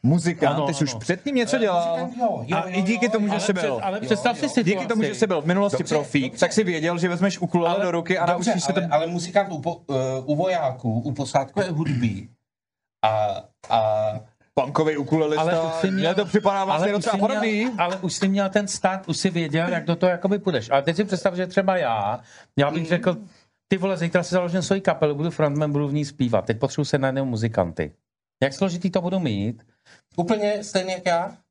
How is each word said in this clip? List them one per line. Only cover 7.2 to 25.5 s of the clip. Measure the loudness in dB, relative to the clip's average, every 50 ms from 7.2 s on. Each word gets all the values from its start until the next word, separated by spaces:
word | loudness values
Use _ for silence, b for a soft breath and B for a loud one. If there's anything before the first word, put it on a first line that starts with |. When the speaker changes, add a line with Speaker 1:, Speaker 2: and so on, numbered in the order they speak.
| 0 0 0 -2
Speaker 1:
ukulele | -4 0 2 2 2 4 2
Speaker 3:
Ale | 2 0
Speaker 1:
do | 0
ruky | 0 -2 0 0 0 0
a | 2 2
Speaker 3:
dobře, | 0 0 2 0
Speaker 1:
naučíš | 0 0 0
se | 0
to. | -2 -2
Speaker 3:
ale, | 0 2
ale | 0 0 0
muzikant | 0 -4 -6 -6 0 0 0 0 0
u | -4 -6
po-, | -6 -6 -6 -8 -8 -4
eh, | -2 -2 -2 -2 -4 -4 -2
u | -2 -2
vojáků, | 0 0 0 0 0 0 -2 -4 -2 -4 -2 -2 -2
u | -2 -4
posádkové | -4 -4 -6 0 0 0 0 0 -2 -2 -2 -2
hudby | -2 -2 -2 -2 0 0 0 -2 -2 -4 -10 -14 _ _ _ _ _ _ _ _ _ _ _ _ _ _ 0
a, | 0 2 2 0 0 -2 -6 -10 -16 _ _ -4 0
a | 2 2 2 2 2 2 0 0 -2 -4 -10 -14 _ _ _ _ _
Speaker 1:
Punkovej | -2 -2 0 2 2 2 2 2 0
ukulelista, | 0 0 2 2 2 2 2 0
Speaker 2:
Ale | 2 2 2 0 0 -2
už | -2 0
jsi | 0 0
měl, | 0 2 0 2
Speaker 1:
mně | 2
to | 0 -2
připadá | 2 0 2 2 4 2 2 0
vlastně | 0 2 2 2 2
Speaker 2:
ale | 0 0
už | 0
Speaker 1:
docela | 0
Speaker 2:
jsi | 0 2
měl, | 2 0
Speaker 1:
podobný. | 0 0 0 0 0 2 0 0 0 0
Speaker 2:
ale | 0 0 0
už | -2 -4 -4 -2
jsi | 0 0 0
měl | 2 2 0 2
ten | 0 0 0 0
start, | -6 -2 0 0 -2 -2 -4 -6
už | -6
jsi | -2 -2 -2
věděl, | 0 0 -2 0 0 0 0 0
jak | -2 -2 -2
do | -2 0
toho | 2 2 2
jakoby | 2 2 0 0 0 0
půjdeš. | 0 0 -2 -2 0 2
Ale | 0 2
teď | 2 0 0
si | 0 -2
představ, | -2 -2 -2 -2 -2 0
že | 0 -6
třeba | -2 0 0 2 2 0
já, | 0 0 0 0 0 0 -2 -4 -4 B B B B B B _ 0
já | 0 2
bych | 2 -2
Speaker 3:
Mhm. | -2 0
Speaker 2:
řekl: | -2 0 2 0 -2 -2 -8 b b b b b b b _ _
„Ty | -2
vole, | 0 0 -2 0
zítra | 0 -2 0 0 0
si | 0 2 0
založím | 0 0 2 0 -2
svoji | 0 0 0 2
kapelu, | 2 0 2 2 2 0 2
budu | 0 -2 -4
frontman, | 0 0 0 0